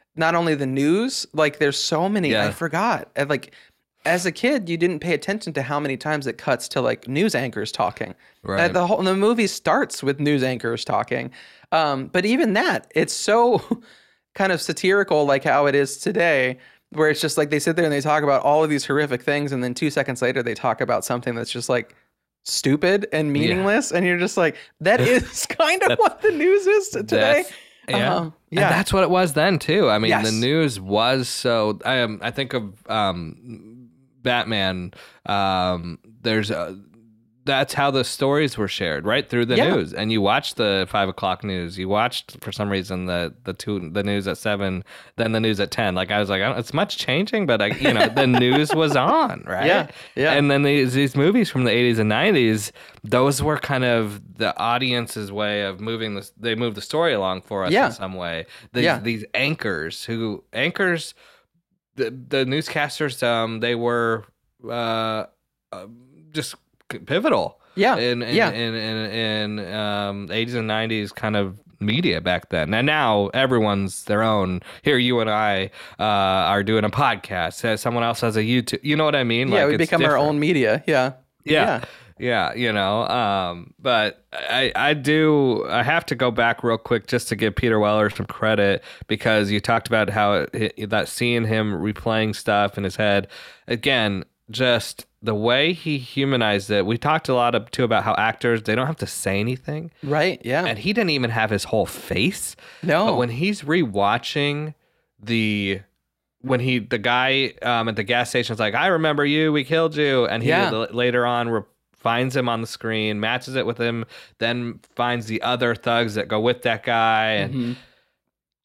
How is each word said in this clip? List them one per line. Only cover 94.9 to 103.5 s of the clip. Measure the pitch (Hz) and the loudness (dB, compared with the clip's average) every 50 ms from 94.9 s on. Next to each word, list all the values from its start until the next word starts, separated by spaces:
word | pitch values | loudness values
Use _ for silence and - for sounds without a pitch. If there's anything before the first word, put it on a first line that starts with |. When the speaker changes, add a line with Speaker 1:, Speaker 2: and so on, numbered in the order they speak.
| - - - _ _ _ 107 | -12 -16 -20 _ _ _ -6
Speaker 2:
the | 113 107 | -4 -2
way | 104 110 120 123 135 147 170 180 | 0 2 2 2 2 2 0 0
he | 160 - 160 147 135 | -2 -4 -4 -4 -4
humanized | 123 - - 139 135 139 135 120 113 107 104 98 98 - | -6 -6 -4 -2 0 0 2 2 2 2 2 0 0 0
it. | 104 101 90 | 0 0 2
We | 104 117 113 | 0 -2 0
talked | - 143 156 160 - - | 0 0 0 0 0 0
a | 131 | 2
lot | 123 120 120 120 | 2 2 2 2
of, | 107 117 - | 0 -2 -4
too, | - - 127 | -2 -2 0
about | 110 113 98 98 | 2 2 2 2
how | 110 104 | 0 0
actors, | - 107 113 - - - 120 117 110 107 | 2 0 0 0 0 0 0 0 0 0
they | 107 107 | -2 -2
don't | 120 131 | 0 0
have | 151 160 - | -2 -4 -6
to | 101 - | -8 -8
say | - - - 98 98 101 | -8 -6 -4 -2 -2 -2
anything. | 107 120 127 127 - - 147 156 165 165 - _ - | -2 -4 -4 -6 -8 -8 -8 -8 -10 -12 -16 _ -6
Speaker 1:
Right, | 139 147 151 160 190 - - - | -4 0 0 0 0 -2 -4 -6
yeah. | 117 131 160 180 | -4 -2 -2 0
Speaker 2:
And | - 113 101 | -2 -4 -2
he | 107 185 208 | -2 -2 0
didn't | 233 208 170 | 0 0 0
even | 147 135 123 117 | 0 0 0 0
have | 113 117 110 104 | 0 0 0 0
his | 107 98 - | 0 -2 -2
whole | - 117 107 90 - | -2 -2 -2 -2 -2
face. | - - - - - 92 117 185 - - - - - - - - - - 156 | -6 -12 -10 -4 -2 0 0 0 -2 -4 -8 -12 -12 -16 -20 -20 -18 -8 -2
Speaker 1:
No. | 170 151 170 208 - | 0 2 2 2 2
Speaker 2:
But | 165 | 2
when | 123 123 117 | 0 0 -2
he's | 117 127 175 208 | -2 -2 -2 -2